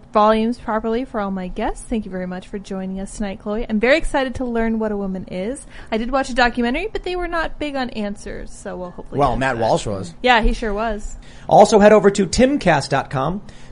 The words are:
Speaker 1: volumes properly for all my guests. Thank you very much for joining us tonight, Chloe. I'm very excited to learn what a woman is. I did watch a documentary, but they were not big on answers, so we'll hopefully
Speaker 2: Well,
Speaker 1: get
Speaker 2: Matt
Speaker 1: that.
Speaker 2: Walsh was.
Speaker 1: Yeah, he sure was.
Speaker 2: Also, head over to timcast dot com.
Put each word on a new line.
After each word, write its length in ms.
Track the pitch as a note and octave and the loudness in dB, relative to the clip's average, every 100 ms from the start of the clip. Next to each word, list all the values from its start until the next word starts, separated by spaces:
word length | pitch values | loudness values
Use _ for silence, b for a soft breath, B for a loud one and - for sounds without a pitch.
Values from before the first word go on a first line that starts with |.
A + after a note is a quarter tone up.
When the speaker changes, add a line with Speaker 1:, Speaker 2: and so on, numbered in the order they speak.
| - | -2
Speaker 1:
volumes 460 | G#3+ G#3+ A3 A3+ A#3+ | 2 4 4 2 -2
properly 460 | - G#3+ A3+ A3+ | -4 -2 -2 -2
for 140 | C4 A3 | -4 -4
all 140 | G3 | -4
my 160 | F#3+ F#3 | -4 -6
guests. 360 | - A#3+ - | -4 -4 -4
Thank 200 | - A3+ | -4 -4
you 80 | G#3 | -4
very 160 | F#3 F3+ | -6 -6
much 180 | F3+ - | -8 -10
for 140 | G#3 | -12
joining 400 | F#3+ F#3+ F#3+ F#3+ | -8 -8 -6 -8
us 160 | G3 - | -8 -6
tonight, 240 | G#3 G3+ | -6 -6
Chloe. 260 | G#3+ G#3+ - | -6 -4 -2
I'm 120 | G#3+ | 2
very 180 | A#3 D#4 | 2 2
excited 380 | - C#4+ C4 A#3 | 2 0 -2 -4
to 80 | |
learn 340 | B3 A#3 A3+ A3 | -4 -2 0 0
what 140 | A3 | -2
a 40 | G3+ | -4
woman 280 | G3 F#3 - | -4 -6 -8
is. 400 | F#3 G3+ C#4 - B B | -8 -8 -8 -12 B B
I 80 | A3+ | -4
did 140 | A#3 | 0
watch 180 | C4+ C4 | -2 0
a 60 | B3 | 2
documentary, 500 | A#3+ A#3+ A#3+ C#4+ G#4+ | 2 2 -2 -2 -4
but 160 | - | -6
they 140 | F4+ F4+ | -4 -4
were 100 | F4 | -4
not 320 | E4+ D#4+ - | -4 -4 -4
big 160 | D4+ | -6
on 160 | C#4 B3 | -4 -6
answers, 640 | A3 G#3 G3+ G3+ - - | -4 -6 -6 -10 -12 -12
so 240 | - G3+ F3+ | -12 -12 -10
we'll 160 | F3+ | -10
hopefully 260 | - - B2+ | -12 -6 0
Speaker 2:
Well, 120 | C#3 | 2
Speaker 1:
get 100 | A#2 | 2
Speaker 2:
Matt 160 | C3+ A#2 | 0 0
Speaker 1:
that. 40 | |
Speaker 2:
Walsh 260 | A2+ E3 A#2 | 2 2 0
was. 260 | G2 F2 - | -6 -8 -2
Speaker 1:
Yeah, 180 | B3 A#3 | 2 4
he 120 | A#3 | 4
sure 200 | A#3 A3 | 0 -2
was. 440 | G3+ A3+ G#3+ - - B B B | -4 -4 -6 -8 -12 B B B
Speaker 2:
Also, 320 | E3+ G#3+ A3 | 8 8 8
head 120 | G#3 | 8
over 180 | G#3+ G3 | 8 6
to 140 | G3+ F3+ | 4 0
timcast 640 | - B3+ C#4+ F3+ D3 - | 4 4 4 2 2 2
dot 200 | C3+ - | -2 -2
com. 320 | C3 D3 G3+ - B B | -2 -2 -4 -8 B B